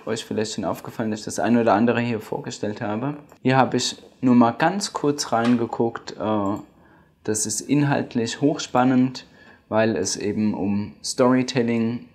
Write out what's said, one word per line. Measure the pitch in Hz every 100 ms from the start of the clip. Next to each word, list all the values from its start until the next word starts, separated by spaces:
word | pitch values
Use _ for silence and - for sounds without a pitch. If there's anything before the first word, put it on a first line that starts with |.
| -
euch | 113
vielleicht | - 107 107
schon | - 90
aufgefallen, | 113 - - 110
dass | 107
ich | -
das | -
ein | 98 120
oder | 113
andere | 98 120 117
hier | 120 107
vorgestellt | - 143 127 - 107 107
habe. | 104 110 139 147 - -
Hier | 127 131
habe | 117 123
ich | - - - -
nur | 131 120
mal | 117
ganz | - 165 196 -
kurz | - 147 147 -
reingeguckt. | 117 117 120 113 - 117 - - -
Äh, | 107 107 98 104 - _ _ _ _ _ -
das | 107 110
ist | -
inhaltlich | - 147 143 120 113 123 113 -
hochspannend, | 147 156 - 127 131 127 127 127 - - - - _
weil | 107 110 82
es | 95 -
eben | 101 107 107
um | 65 98 101 104 -
Storytelling | - - 127 127 123 131 117 117 113 117 -